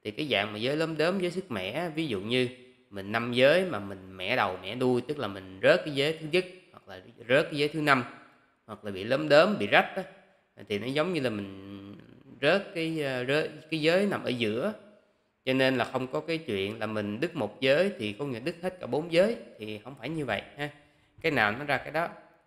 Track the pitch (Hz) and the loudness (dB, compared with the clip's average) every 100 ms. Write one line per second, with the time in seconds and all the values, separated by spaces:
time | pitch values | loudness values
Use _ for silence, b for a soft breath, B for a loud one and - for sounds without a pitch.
0 | 120 104 151 104 104 107 117 151 160 156 | -8 -6 0 2 2 -2 -2 0 -2 0
1 | 160 196 175 170 - 110 92 127 175 156 | 0 2 -2 -4 -6 -4 -4 -4 -4 -4
2 | 160 101 104 127 123 127 - _ _ 101 | -2 -4 0 0 0 -4 -20 _ _ -12
3 | 98 113 120 123 131 170 190 113 98 95 | -4 -4 0 4 6 6 2 -4 -8 -10
4 | 95 95 92 123 101 92 92 120 127 123 | -12 -10 -2 0 0 0 -8 0 2 2
5 | 120 147 110 98 95 95 120 175 160 139 | 0 -6 -6 -8 -12 0 4 4 2 -2
6 | 143 160 156 165 185 - - - - 95 | -2 -2 -2 -2 -2 -12 -20 -20 -18 -18
7 | 110 117 113 131 165 147 147 156 147 135 | -18 -20 2 2 2 0 0 2 4 4
8 | 120 - - _ _ _ - 107 107 98 | 2 -10 -20 _ _ _ -18 -12 -8 -6
9 | 104 131 156 143 190 202 101 147 202 - | 0 0 6 8 8 4 6 6 4 -4
10 | 180 - _ _ _ - 107 104 113 143 | -10 -14 _ _ _ -20 -4 -4 0 0
11 | 165 175 127 107 98 98 98 101 98 101 | 0 0 -2 -2 -6 -10 -14 -14 -14 -18
12 | 113 - 135 120 139 190 196 170 165 160 | -20 -20 -20 -2 2 2 0 -4 -4 -2
13 | 139 127 123 147 - 151 - 160 156 180 | -2 -2 2 2 0 -6 -6 0 4 4
14 | 202 143 - 123 113 110 180 214 - - | 2 0 -2 0 0 2 -2 -4 -16 -20
15 | _ _ _ _ - 131 131 131 110 127 | _ _ _ _ -2 4 4 4 0 -2
16 | 127 156 156 160 160 101 98 113 110 107 | -4 -6 -4 -6 -2 -2 -2 -4 -4 -2
17 | 104 104 170 170 104 - 131 143 196 196 | -4 -4 -4 -2 -6 -2 2 4 2 0
18 | 107 104 143 117 135 175 185 180 117 135 | -8 -6 -6 -6 -8 -6 -8 -8 -4 -4
19 | 165 165 202 233 - - 107 107 123 139 | 0 4 4 2 -10 -14 -10 -10 -12 -12
20 | 117 160 135 101 - - 147 - b b | -8 -4 -2 -4 -4 -8 -8 -10 b b
21 | b - 165 139 107 110 147 131 143 147 | b -4 -2 2 2 2 -2 -2 0 -4
22 | 170 - - _ | -4 -6 -20 _